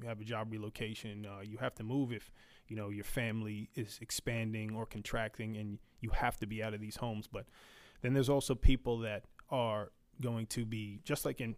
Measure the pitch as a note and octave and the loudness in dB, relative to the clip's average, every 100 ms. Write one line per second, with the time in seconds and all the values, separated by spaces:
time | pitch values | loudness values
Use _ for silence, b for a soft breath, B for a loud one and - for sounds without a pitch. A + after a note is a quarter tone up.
0 | A#2 G#2+ A2 A2+ A2 A2 G#2 - A2 A2 | -6 -6 -4 -2 -2 -4 -4 -4 -6 -4
1 | A2 G#2 G#2 G2 G2+ A2+ B2+ - A2 C#3 | -8 -8 -8 -10 -10 -4 -4 -4 0 2
2 | B2+ A2 - B B B B A2 G2+ G2+ | 2 -2 -8 B B B B -6 -4 -4
3 | G2+ C3 A#2 A2 G#2+ G#2 A2 - A2 - | -2 0 2 0 -2 -4 -6 -6 -6 -8
4 | - - - A#2 A2+ A2 A2 A2 A2 G#2+ | -6 -4 0 0 0 0 -2 -4 -4 -6
5 | G2+ A#2 A2 - A2 G#2+ G#2+ G2+ b b | -2 -2 -2 -2 -4 -4 -4 -6 b b
6 | A2+ - B2 - G#2 A2 A2 G#2 G#2+ - | 2 4 4 0 -4 -2 -4 -4 -6 -4
7 | B2 G#2+ - G2+ - B B B B B | -4 -4 -6 -10 -10 B B B B B
8 | B2 C3+ B2+ C#3 - B2+ - C3 B2 A#2 | 4 4 6 4 4 8 10 10 4 -2
9 | A2+ G#2 - - - C3+ A#2 G#2 G2+ - | -2 -6 -8 -20 -4 0 2 0 -4 -10
10 | _ - B2 A2+ A2 A#2+ A2 A2 G#2 G2+ | _ -6 -2 -2 -2 -2 -2 -4 -6 -8
11 | - D3 D3 B2 A#2 | -4 -2 -2 -2 -4